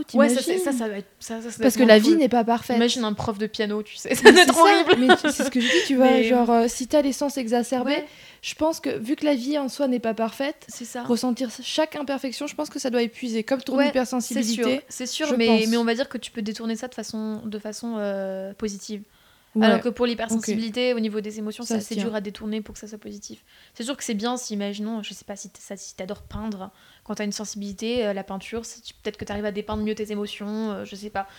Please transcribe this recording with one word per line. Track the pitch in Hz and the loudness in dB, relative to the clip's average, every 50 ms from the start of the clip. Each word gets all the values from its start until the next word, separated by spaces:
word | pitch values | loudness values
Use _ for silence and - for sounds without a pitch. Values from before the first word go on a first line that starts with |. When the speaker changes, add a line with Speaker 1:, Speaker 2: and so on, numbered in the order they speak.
| 302 - - | -6 0 4
Speaker 1:
ouais, | 247 285 233 | 4 6 6
ça, | 247 262 | 4 2
Speaker 2:
t'imagines ? | - 349 359 370 359 | 0 0 0 0 0
Speaker 1:
c'est, | 285 269 | 0 -2
ça, | |
ça, | 240 | -2
ça | 226 214 | -2 -4
doit | 202 202 196 - _ _ - - 226 226 226 | -6 -6 -10 -12 _ _ -14 -12 -10 -10 -10
Speaker 2:
Parce | 240 220 - | -10 -4 2
Speaker 1:
être | 220 262 220 | 2 4 4
Speaker 2:
que | - | 6
la | 254 226 214 | 8 10 10
Speaker 1:
moins | 214 | 10
Speaker 2:
vie | 214 277 330 | 10 8 6
Speaker 1:
cool. | 320 | 6
Speaker 2:
n'est | 285 214 | 4 4
pas | 247 240 220 | 4 2 2
parfaite. | 233 233 233 - - 247 226 | 2 0 0 0 0 2 2
Speaker 1:
Imagine | 233 240 233 254 226 | 2 2 2 0 -2
un | 214 208 | -2 -2
prof | - - 233 214 | -4 -4 -4 -4
de | 196 214 | -4 -4
piano, | 214 - - 214 208 208 214 214 | -4 -4 -4 -4 -2 -4 -4 -6
tu | - - | -8 -12
sais, | - - - 247 | -10 -4 -2 0
<laughs> | |
ça | - - | 8 10
Speaker 2:
Mais | 427 - | 10 10
Speaker 1:
doit | 359 349 | 12 10
Speaker 2:
c'est | - | 8
Speaker 1:
être | - | 8
Speaker 2:
ça, | 330 330 | 8 8
Speaker 1:
horrible. | 392 403 359 330 302 359 240 | 8 8 8 6 6 4 6
Speaker 2:
mais | 254 262 - | 6 6 6
tu, | - - 302 | 6 4 2
c'est | 269 - 269 | 0 0 0
ce | 269 | -2
que | - 254 | 0 0
je | 233 | 0
dis, | 247 320 349 427 | 2 2 2 2
tu | - 277 | 2 4
vois, | 254 254 | 4 6
Speaker 1:
Mais | 262 262 254 226 | 6 6 6 4
Speaker 2:
genre, | 226 254 240 240 240 | 4 4 4 4 4
euh, | 233 233 233 240 | 4 4 4 2
si | - - 262 | 0 -4 -4
t'as | - - 302 269 | 0 2 2 2
les | 277 247 | 2 0
sens | - 294 277 - | -2 -2 -4 -4
exacerbés, | 277 247 220 240 240 226 - 262 247 240 262 294 | -4 -4 0 0 0 0 0 -2 -2 -2 0 -2
Speaker 1:
Ouais. | 330 302 294 - - - - - - | -2 -4 -6 -12 -20 -20 -20 -20 -16
Speaker 2:
je | - - - | -12 -12 -6
pense | - 302 320 330 - | -2 0 0 0 -2
que | - 277 247 | -4 -4 -4
vu | - 220 233 311 | -4 -4 -4 -4
que | - 302 | -2 0
la | 302 294 | 0 0
vie | 233 233 269 302 294 | 0 0 -2 -2 -2
en | 277 254 | -2 -4
soi | - - 285 262 | -4 -2 -2 0
n'est | 247 240 | 0 0
pas | - 226 214 | -2 -2 -2
parfaite, | 220 226 220 - - 269 285 320 - - - | -2 -4 -4 -4 -4 -6 -6 -6 -8 -14 -20
Speaker 1:
C'est | - - 240 | -18 -16 -14
ça. | 226 - 247 240 | -14 -12 -8 -2
Speaker 2:
ressentir | 254 240 220 - 254 240 - 262 226 - - 247 | 0 0 0 0 0 -2 -2 -4 -6 -6 -8 -10
chaque | - - - 311 311 - | -6 -2 -2 -2 -2 -2
imperfection, | 302 285 233 277 269 - 269 233 - 285 | -6 -6 -4 -4 -4 -6 -6 -8 -8 -10
je | 294 - | -8 -6
pense | - 302 - | -8 -8 -8
que | - 285 | -6 -6
ça | - 262 | -4 -2
doit | 226 247 240 | 0 0 0
épuiser, | 220 - - 262 240 220 226 214 | -2 -4 -6 -8 -4 -4 -4 -2
comme | - 269 262 | -2 -2 -2
ton | - - 262 | -2 0 0
Speaker 1:
Ouais, | 269 277 294 | 2 2 2
Speaker 2:
hypersensibilité, | 269 262 254 - 254 247 226 - - 269 240 214 226 | 2 0 0 0 -2 -4 -4 -2 -2 -2 0 0 0
Speaker 1:
c'est | 226 233 | 0 0
sûr, | 247 254 277 - - | 0 0 -2 -4 -8
c'est | - - 254 | -12 -10 -10
sûr, | 247 - - 311 | -8 -6 -4 -2
Speaker 2:
je | 302 254 | 0 0
Speaker 1:
mais, | 233 226 226 | 2 4 6
Speaker 2:
pense. | 226 220 220 220 | 6 4 4 2
Speaker 1:
mais | 226 | 2
on | 233 233 | 2 2
va | 233 233 | 0 0
dire | 233 269 262 | -2 -4 -6
que | - | -8
tu | 233 - - | -10 -12 -10
peux | - 240 | -8 -8
détourner | 208 220 214 - 226 226 226 | -6 -6 -6 -6 -6 -6 -6
ça | 220 - 254 | -6 -8 -10
de | - | -10
façon, | - 208 - - 220 214 220 214 214 226 | -10 -10 -8 -8 -8 -6 -6 -8 -8 -8
de | 220 202 214 | -10 -10 -10
façon, | - 214 208 - - 233 233 214 | -10 -10 -12 -10 -8 -8 -6 -4
euh, | 208 202 196 196 196 190 190 190 190 196 196 | -4 -4 -4 -4 -6 -6 -6 -8 -8 -10 -10
positive. | - 226 214 202 196 - - 214 202 202 - _ _ _ _ _ _ _ _ - | -8 -8 -8 -8 -8 -12 -12 -12 -12 -12 -16 _ _ _ _ _ _ _ _ 0
Speaker 2:
Ouais. | 220 220 | 4 6
Speaker 1:
Alors | 220 226 226 | 6 6 4
que | - 240 | 2 -2
pour | 214 - 247 | -2 0 0
Speaker 2:
Ok. | 240 | -2
Speaker 1:
l'hypersensibilité, | 233 220 226 220 226 226 214 - 208 214 226 226 208 247 247 247 247 | -2 -2 -2 -2 -2 -2 -2 -2 -4 -2 -4 -4 -2 0 0 0 0
au | 233 | 0
niveau | 220 220 208 214 202 | -2 -2 -2 -4 -6
des | 214 214 220 | -6 -8 -8
émotions, | 214 214 214 - 240 | -8 -8 -8 -8 -6
Speaker 2:
Ça | 220 233 | -4 -4
Speaker 1:
c'est | 214 | -4
Speaker 2:
se | 208 | -4
Speaker 1:
assez | - 226 | -4 -4
Speaker 2:
tient. | 202 196 | -4 -4
Speaker 1:
dur | 226 208 | -2 -4
à | 214 | -4
détourner | 196 214 202 - 220 214 214 220 | -6 -8 -10 -10 -8 -6 -6 -6
pour | 214 - 208 | -6 -10 -12
que | - | -16
ça | - | -16
soit | 208 220 208 | -16 -16 -16
positif. | - 214 208 202 - - - - _ _ _ _ _ _ _ | -16 -16 -16 -16 -16 -18 -20 -20 _ _ _ _ _ _ _
C'est | - 233 | -10 -8
sûr | 240 285 | -8 -8
que | - - | -6 -6
c'est | - 233 | -6 -4
bien | 202 214 240 247 | -4 -2 -4 -4
si, | 247 - - 214 | -4 -6 -6 -6
imaginons, | 202 202 202 202 208 208 220 226 220 208 | -6 -4 -6 -6 -6 -6 -6 -6 -8 -8
je | - 196 | -10 -14
sais | - - | -14 -14
pas, | - 202 | -14 -14
si | 196 - 196 | -14 -16 -18
t-, | - - - | -20 -20 -16
ça, | - 202 190 | -14 -14 -14
si | - - - | -14 -14 -14
t'adores | - 185 190 202 - | -12 -10 -10 -10 -12
peindre, | - - - 202 214 220 208 185 190 202 - _ _ _ _ _ _ | -12 -12 -10 -8 -6 -6 -8 -8 -10 -14 -16 _ _ _ _ _ _
quand | - 208 | -10 -6
t'as | - 208 | -6 -4
une | 208 202 | -4 -6
sensibilité, | - 214 202 - 208 202 202 196 185 220 226 240 247 220 | -6 -8 -10 -10 -10 -10 -10 -8 -6 -4 -2 0 0 0
euh, | 208 196 | -2 -2
la | 190 190 | -4 -6
peinture, | - 190 190 - - 220 233 226 | -8 -10 -10 -10 -10 -10 -10 -10
c'est, | - - - - | -12 -14 -18 -18
tu, | - - | -20 -20
peut-être | _ - 214 208 | _ -10 -10 -10
que | - 208 | -8 -8
t'arrives | - 202 208 208 | -8 -6 -6 -4
à | 208 196 | -4 -4
dépeindre | 208 208 - 214 214 214 | -6 -6 -6 -4 -4 -2
mieux | 214 214 | -2 -2
tes | 220 214 208 208 | -4 -4 -6 -6
émotions, | 208 208 202 - - 208 202 214 220 220 214 202 | -6 -6 -6 -8 -10 -8 -8 -6 -4 -4 -4 -4
euh, | 190 208 | -6 -8
je | - 208 | -12 -12
sais | 190 208 208 | -14 -12 -10
pas. | - 196 196 - - | -8 -8 -8 -8 -10